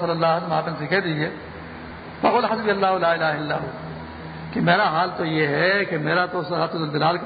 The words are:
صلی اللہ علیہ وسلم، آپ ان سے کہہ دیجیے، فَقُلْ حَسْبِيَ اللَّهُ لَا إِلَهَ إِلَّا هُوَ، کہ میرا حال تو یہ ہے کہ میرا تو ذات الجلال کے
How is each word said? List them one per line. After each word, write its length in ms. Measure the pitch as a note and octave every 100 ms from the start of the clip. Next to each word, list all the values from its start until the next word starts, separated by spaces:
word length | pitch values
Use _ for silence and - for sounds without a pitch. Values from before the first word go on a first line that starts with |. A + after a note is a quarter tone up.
صلی 100 | E3+
اللہ 160 | E3 E3
علیہ 100 | E3
وسلم، 160 | E3+
آپ 100 | D#3 D#3+
ان 80 | D3+
سے 80 | C#3+
کہہ 140 | F#3+
دیجیے، 280 | F#3 D3+ D#3+ - - - - - - - - -
فَقُلْ 240 | - A3+
حَسْبِيَ 280 | A3+ A3 G#3+
اللَّهُ 260 | G3 F#3+ F#3+
لَا 140 | E3+
إِلَهَ 180 | E3 D#3+
إِلَّا 240 | D3+ D3+ D3
هُوَ، 140 | D3+ - - - - - - - -
کہ 80 | -
میرا 280 | E3+ F3+ G3+
حال 220 | D#3+ F#3 -
تو 80 |
یہ 220 | E3+ D#3 D3
ہے 380 | D3 F3+ G3+
کہ 140 | F#3+ E3
میرا 280 | D3+ F3 F3+
تو 160 | F3+
ذات 320 | D3+ E3 D#3+
الجلال 440 | F3 D#3 D3 D#3
کے 60 | F3